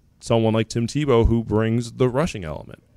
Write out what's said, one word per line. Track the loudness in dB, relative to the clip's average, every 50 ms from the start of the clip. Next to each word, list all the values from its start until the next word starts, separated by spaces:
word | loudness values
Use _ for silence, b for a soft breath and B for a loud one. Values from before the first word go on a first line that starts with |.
| _ _ _ _
someone | -2 0 2 2 4 2 2
like | 0 0 -2
Tim | -2 -4 -4
Tebow | -2 -2 -2 0 2 4 4 4
who | 4 2 0 0
brings | 0 0 0 0 2 0 -2 -2 -4
the | -2 0 0 0
rushing | 2 0 -2 -2 -4 -8 -10
element | -10 -10 -10 -12 -16 -20 -20 _ _ _